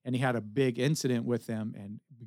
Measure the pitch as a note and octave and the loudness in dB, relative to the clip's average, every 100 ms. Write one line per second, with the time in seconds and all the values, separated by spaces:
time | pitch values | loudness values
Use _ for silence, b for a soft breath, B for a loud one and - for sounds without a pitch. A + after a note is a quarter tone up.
0 | B2+ B2+ B2+ A#2+ G#2 A2 C3 A#2 C3+ D#3+ | -4 2 2 2 0 2 2 2 2 2
1 | B2+ A#2+ A#2+ A#2+ - A2 A2 G#2+ G2+ G#2+ | 2 0 0 -2 -2 -4 -4 -8 -12 -14
2 | - A#2+ | -16 -20